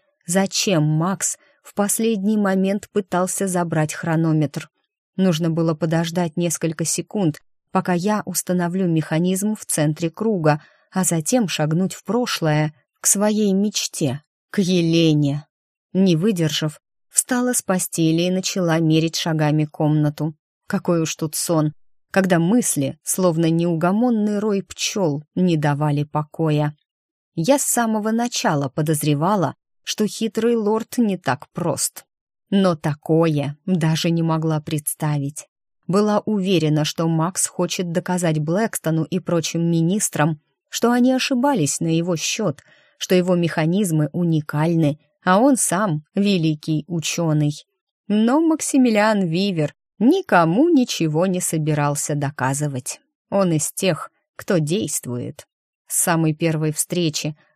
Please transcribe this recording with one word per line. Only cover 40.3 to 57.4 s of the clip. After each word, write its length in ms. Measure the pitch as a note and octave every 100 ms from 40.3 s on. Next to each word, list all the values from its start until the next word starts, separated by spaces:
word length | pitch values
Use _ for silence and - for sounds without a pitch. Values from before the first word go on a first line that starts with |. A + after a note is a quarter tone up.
| D#3 _ _ _
что 220 | - A#3
они 220 | A#3+ B3+
ошибались 640 | B3+ - B3+ C#4 B3+ C#3+ -
на 160 | E3 E3
его 200 | F3 E3
счёт, 460 | - - G#3+ - - _ _ -
что 160 | -
его 220 | F#3 F3+ F3
механизмы 760 | E3+ E3+ D#3 F#3 G3 D#3+ D3+
уникальны, 840 | E3+ F3 D#3+ D3+ D3 D#3+ E3 D3+ D3 _ _
а 160 | F#3 F#3+
он 180 | C4+ B3
сам 460 | - F3 G#3 D3+ - G3
великий 680 | G3+ F#3 D#3+ D3+ - D#3 -
учёный. 640 | F3 - - E3 D3+ D3 D3 - _ _ _ -
Но 340 | G#3 A3+ C#4+
Максимилиан 840 | E4 D#4 - C#4 B3 G#3+ G#3+ G#3 F3+
Вивер 480 | E3 G3+ E3 D3 - _ -
никому 720 | A3+ F#4+ - F#3 E3 F#3+ E4+
ничего 560 | D4+ A#3+ - D#3+ D3+ F#3+
не 140 | F3+
собирался 760 | - D#3+ D3+ D3+ D3 D3 - D3
доказывать. 840 | C#3 - C3 C#3 D3 C3 - - _ _ -
Он 240 | G3 F#3
из 180 | D#3 -
тех, 400 | - F#3+ D#3 - _ _ -
кто 220 | - F#3
действует. 920 | D3+ G3 E3+ - C3 B2 A#2 - - _ _ _ -
С 140 | -
самой 300 | - E3 D#3+
первой 400 | D3+ E3 D#3 D#3
встречи 640 | D3+ - F3 E3 D#3 D3+ D3+